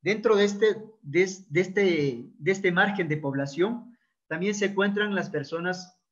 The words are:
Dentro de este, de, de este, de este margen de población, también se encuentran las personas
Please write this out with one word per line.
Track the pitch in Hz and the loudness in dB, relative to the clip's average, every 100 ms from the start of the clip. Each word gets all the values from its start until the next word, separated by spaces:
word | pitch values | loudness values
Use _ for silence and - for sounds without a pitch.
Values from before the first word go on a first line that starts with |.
Dentro | 160 214 220 208 | -2 0 4 4
de | |
este, | 202 202 214 208 - - | 4 4 2 2 -6 -18
de, | 147 151 190 185 - | -4 0 0 -2 -4
de | 147 | -2
este, | 185 185 196 165 143 120 - - | 0 2 2 4 0 -2 -10 -6
de | 151 | -2
este | 196 196 | 0 2
margen | 175 202 202 165 | 2 2 0 -2
de | 147 | -2
población, | 143 135 139 - 190 240 - - _ _ _ | -2 -4 -4 0 0 -2 -10 -20 _ _ _
también | 160 190 | -4 -2
se | 202 196 | 0 -2
encuentran | 190 202 202 208 | 0 0 0 0
las | 196 - | -2 -2
personas | 151 139 165 175 180 - _ _ | -4 -4 -4 -4 -4 -8 _ _